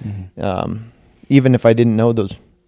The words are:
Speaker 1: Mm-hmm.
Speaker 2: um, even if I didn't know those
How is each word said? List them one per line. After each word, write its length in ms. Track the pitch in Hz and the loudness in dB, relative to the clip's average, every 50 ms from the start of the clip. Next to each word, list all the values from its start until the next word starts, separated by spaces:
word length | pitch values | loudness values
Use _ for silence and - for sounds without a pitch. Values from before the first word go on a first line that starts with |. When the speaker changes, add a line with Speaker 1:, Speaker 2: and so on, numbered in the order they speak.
| 120 | -14
Speaker 1:
Mm-hmm. 380 | 107 104 95 92 92 - - | -14 -12 -12 -14 -16 -12 -8
Speaker 2:
um, 500 | 85 98 92 - - - 101 110 113 117 _ _ _ _ _ _ _ - | -6 -6 -4 -4 -6 -6 -8 -10 -14 -18 _ _ _ _ _ _ _ 2
even 240 | 135 139 127 131 123 | 2 4 4 4 2
if 120 | 117 - | 2 4
I 80 | 117 113 | 2 4
didn't 220 | 117 120 117 107 | 4 2 0 0
know 160 | 110 113 117 117 | 0 0 0 0
those 260 | 113 98 98 - - _ _ _ _ _ | -2 -4 -6 -8 -16 _ _ _ _ _